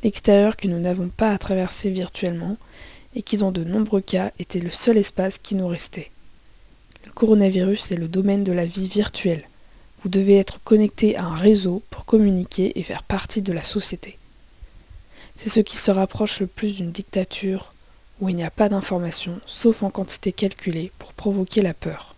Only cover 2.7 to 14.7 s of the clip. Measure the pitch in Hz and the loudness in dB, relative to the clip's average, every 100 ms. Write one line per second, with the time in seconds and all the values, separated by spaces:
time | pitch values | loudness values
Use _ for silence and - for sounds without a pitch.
2.7 | - - - - - - 202 196 185 165 | -20 -20 -20 -14 -12 -4 0 0 -2 -2
3.7 | 196 214 202 190 185 196 - 175 180 170 | -2 0 0 0 -2 -2 -6 -8 -6 -6
4.7 | - - 220 196 - 190 - - 196 180 | -2 2 2 2 0 -4 -4 -6 -4 -2
5.7 | 170 - - 151 - - - - - - | -4 -6 -10 -14 -18 -20 -20 -20 -20 -20
6.7 | - _ - - - 220 214 196 185 180 | -20 _ -20 -20 0 4 6 6 4 2
7.7 | 208 - 170 165 180 196 202 196 175 170 | 0 -2 -4 -2 0 2 2 2 0 -2
8.7 | 170 190 202 208 - 185 160 - - - | -4 -4 0 -2 0 -2 -2 -6 -20 -20
9.7 | - - - 190 190 196 196 190 - - | -20 -20 -10 -2 2 6 6 6 -4 4
10.7 | 214 214 - 214 - 175 160 196 214 185 | 4 4 4 2 2 -4 4 6 6 4
11.7 | 180 - - - 220 208 185 180 - 185 | -4 -8 -16 2 4 6 4 0 0 -2
12.7 | - 175 - - 196 - - 196 170 - | -2 -8 -8 -4 -6 -4 -4 -2 -4 -4
13.7 | 214 - 180 - - - - - - - | -4 -6 -10 -12 -20 -20 -20 -20 -20 -20